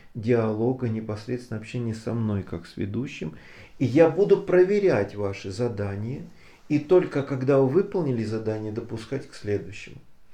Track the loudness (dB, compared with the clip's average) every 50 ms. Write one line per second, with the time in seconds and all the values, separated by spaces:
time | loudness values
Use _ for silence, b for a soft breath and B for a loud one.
0 | B B B -4 0 2 2 4 2 2 0 0 0 0 0 0 -2 -4 -4 -4
1 | -4 -6 -8 -8 -6 -6 -6 -6 -6 -8 -10 -10 -8 -8 -6 -6 -4 -4 -4 -4
2 | -4 -4 -2 -2 0 0 0 -2 -4 -6 -8 -10 -10 -10 -8 -6 -6 -4 -4 -4
3 | -6 -6 -8 -10 -10 -10 -10 B B B B B B B B -2 0 4 6 6
4 | 6 6 6 4 4 4 4 4 4 4 6 6 6 6 4 4 4 4 4 2
5 | 0 -2 -4 -6 -4 -4 -6 -6 -8 -8 -6 -4 -4 -4 -4 -4 -6 -6 -6 -6
6 | -6 -8 -8 -10 -12 -14 B B B B B B B 0 0 0 4 6 6 6
7 | 6 4 -2 -2 -2 -2 -4 -2 2 4 4 6 6 4 4 2 2 2 -2 -2
8 | -2 0 0 -2 -2 -2 -4 -4 -2 -2 -4 -4 -4 -6 -6 -6 -8 -8 -10 -10
9 | -8 -6 -8 -8 -8 -10 -16 -10 -4 -2 -2 -2 -4 -6 -12 -14 -14 -16 -18 -18
10 | -20 -20 -20 -20 -20 B